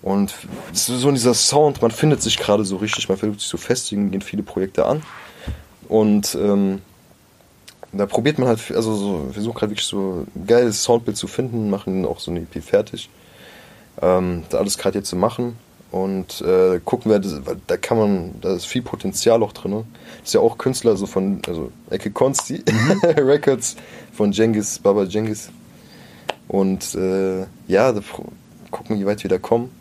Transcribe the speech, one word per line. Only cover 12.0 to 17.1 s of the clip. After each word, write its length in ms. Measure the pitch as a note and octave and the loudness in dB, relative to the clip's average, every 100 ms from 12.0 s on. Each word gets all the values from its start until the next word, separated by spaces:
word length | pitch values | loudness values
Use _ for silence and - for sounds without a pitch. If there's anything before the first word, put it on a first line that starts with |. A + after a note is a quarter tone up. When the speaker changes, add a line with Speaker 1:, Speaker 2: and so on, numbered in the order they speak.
Speaker 1:
auch 160 | F#2 - | -2 -4
so 100 | - | -6
eine 100 | F2 | -8
E 40 | |
P 160 | E2 - | -8 -12
fertig. 480 | - G2+ G#2+ - - _ - - - - - - - - | 0 0 0 -8 -16 _ -20 -20 -20 -20 -20 -20 -20 -2
Ähm, 440 | F2 F#2 F2+ F2 D#2 | 2 4 2 -4 -4
da 80 | - | -2
alles 200 | G2+ - | -2 -2
gerade 200 | G2 G2+ | -2 -2
jetzt 100 | G2 | -4
zu 80 | F#2 | 0
machen 400 | G#2 A#2 A#2+ A#2 _ _ - | 0 0 -6 -8 _ _ -10
und, 520 | F#2+ F#2+ F#2+ F#2 - | -4 -4 -4 -6 -6
äh, 360 | - F#2 F#2 F2+ | 2 4 4 2
gucken 260 | - A2 - | 0 -2 2